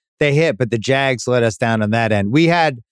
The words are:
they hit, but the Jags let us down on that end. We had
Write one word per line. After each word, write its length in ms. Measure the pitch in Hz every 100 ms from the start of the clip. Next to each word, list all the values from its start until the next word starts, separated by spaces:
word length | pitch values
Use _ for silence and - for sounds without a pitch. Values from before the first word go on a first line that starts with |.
| _ -
they 140 | 147 143
hit, 220 | 160 104
but 120 | 120
the 80 | 117
Jags 500 | 104 135 135 127 -
let 140 | 123
us 140 | 117 104
down 240 | 117 113
on 80 | 107
that 200 | 117 113
end. 200 | 104 101
We 140 | 135 165
had 320 | 170 160 123 -